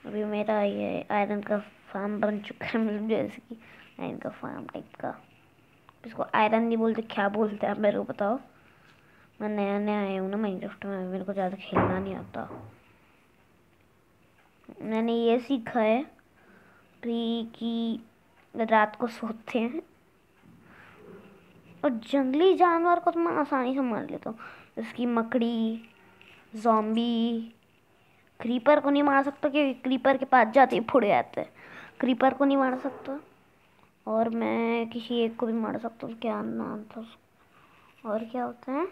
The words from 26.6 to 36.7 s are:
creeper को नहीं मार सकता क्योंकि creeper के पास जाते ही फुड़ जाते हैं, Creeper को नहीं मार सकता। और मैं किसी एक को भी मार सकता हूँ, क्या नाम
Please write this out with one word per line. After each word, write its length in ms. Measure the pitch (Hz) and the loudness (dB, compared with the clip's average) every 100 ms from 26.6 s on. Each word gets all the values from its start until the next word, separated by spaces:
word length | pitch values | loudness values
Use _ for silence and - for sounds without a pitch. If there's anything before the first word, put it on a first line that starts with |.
| 226 220 214 220 240 233 233 233 226 - _ _ _ _ _ _ _ _ | 4 4 4 0 2 2 0 0 -6 -16 _ _ _ _ _ _ _ _
creeper 400 | 233 247 285 294 | -4 2 6 6
को 100 | 285 | 6
नहीं 120 | 285 | 4
मार 200 | 285 277 | 4 4
सकता 240 | 277 - 294 | 2 -2 0
क्योंकि 260 | 277 277 254 | 2 0 0
creeper 340 | 262 262 269 269 | -2 2 2 2
के 80 | |
पास 240 | 269 254 220 | 6 6 8
जाते 220 | 254 254 - | 8 8 6
ही 60 | 226 | 4
फुड़ 140 | 262 | 4
जाते 360 | 208 131 - - | 6 4 2 -6
हैं, 100 | - - - - - - | -8 -12 -20 -20 -20 -4
Creeper 340 | 247 240 262 | 0 4 2
को 100 | 262 | 4
नहीं 120 | 277 277 | 4 4
मार 220 | 262 254 | 2 0
सकता। 420 | 269 - - 277 - _ _ _ _ _ _ _ - | -6 -8 -10 -10 -12 _ _ _ _ _ _ _ -2
और 220 | 220 233 | 0 0
मैं 580 | 226 220 226 233 233 226 | 0 0 0 0 0 -2
किसी 320 | 233 226 240 | -8 -4 0
एक 160 | 226 226 | 0 0
को 100 | 233 | -2
भी 60 | |
मार 260 | 226 214 220 | 0 -2 -4
सकता 280 | 233 - 240 | -8 -10 -12
हूँ, 120 | 226 | -6
क्या 220 | 233 208 | -4 -4
नाम 400 | 220 226 226 | -4 -4 -6